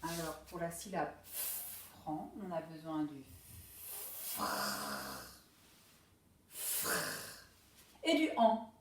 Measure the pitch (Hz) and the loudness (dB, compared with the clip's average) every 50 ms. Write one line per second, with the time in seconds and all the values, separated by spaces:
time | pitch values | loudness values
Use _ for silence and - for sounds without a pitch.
0 | - 165 170 170 165 160 160 - - - 190 170 170 170 165 - - 208 185 175 | -2 -2 -2 0 0 -2 -2 -4 -8 -8 -4 -2 0 0 0 -2 -6 -2 0 0
1 | 147 - - - - - - - - - - - - - - - - - - - | 0 0 0 -8 -14 -8 -4 -2 -2 0 0 -2 -4 -4 -6 -10 -10 -14 -16 -12
2 | - 165 151 156 202 - - 240 208 185 175 160 160 160 165 156 156 160 160 156 | -6 -4 -2 -2 -2 -6 -6 -8 -6 -2 -2 -2 -2 -4 -10 -10 -6 -2 2 2
3 | 151 147 143 135 135 - - - - - - - - - - - - - - - | 2 2 0 -6 -12 -12 -16 -16 -16 -14 -14 -14 -14 -14 -14 -14 -10 -8 -8 -6
4 | - - - - - - - - - - - - - - - - - - - - | -6 -6 -6 -6 -4 -4 -2 0 0 2 2 2 0 0 0 0 -2 -2 -2 -4
5 | - - - - - - - - - - - - - - - - - - - - | -4 -6 -6 -8 -10 -12 -14 -18 -20 -20 -20 -20 -20 -20 -20 -20 -20 -20 -20 -20
6 | - - - - _ - - - - - - - - - - - - - - - | -20 -20 -20 -20 _ -20 -20 -20 -20 -16 -10 -6 -2 0 2 2 2 4 2 2
7 | - - - - - - - - - - - - - - - - - - - - | 2 0 -2 -4 -6 -10 -12 -14 -16 -20 -20 -20 -20 -20 -20 -20 -20 -20 -18 -2
8 | - 320 330 294 320 311 - - 233 226 226 233 233 - - - | 4 6 8 8 8 6 6 8 8 8 8 6 0 -6 -14 -20